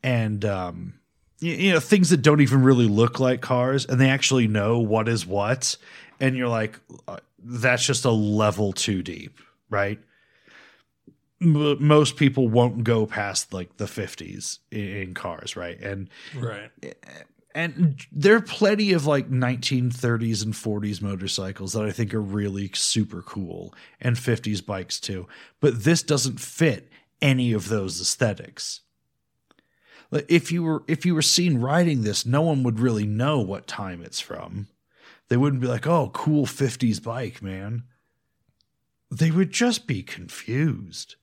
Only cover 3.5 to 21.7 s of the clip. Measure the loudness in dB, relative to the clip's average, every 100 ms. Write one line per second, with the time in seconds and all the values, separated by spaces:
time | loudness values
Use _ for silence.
3.5 | -2 0 -2 -2 4 4 4 2 2 2
4.5 | 2 2 2 2 0 0 -2 -2 -2 -2
5.5 | -2 -4 -6 -12 -20 -20 _ -2 0 -2
6.5 | -2 -4 -8 _ -20 -16 -16 _ _ -12
7.5 | -2 0 2 2 2 2 2 2 2 2
8.5 | 2 -2 -2 -2 -2 -4 -10 -14 _ _
9.5 | _ _ -2 -2 -4 _ _ _ _ _
10.5 | -20 -20 _ _ _ -20 _ _ _ 4
11.5 | 4 4 2 6 6 6 4 2 4 4
12.5 | 4 4 2 0 2 0 -2 -4 -4 -6
13.5 | -10 -10 _ -8 -6 -10 -10 -14 -12 -12
14.5 | -12 _ -10 -8 -8 -10 -10 -10 -10 -12
15.5 | -10 -12 -10 -10 -10 -10 -16 -16 -10 -8
16.5 | -10 -16 _ -18 -18 -20 -20 -20 _ _
17.5 | -6 -6 2 2 2 -10 2 6 6 4
18.5 | 2 2 4 2 2 2 0 0 0 0
19.5 | -2 -2 0 0 -2 0 0 0 -2 -4
20.5 | -6 -4 -4 -4 -4 -6 -6 -6 -6 -8
21.5 | -8 -6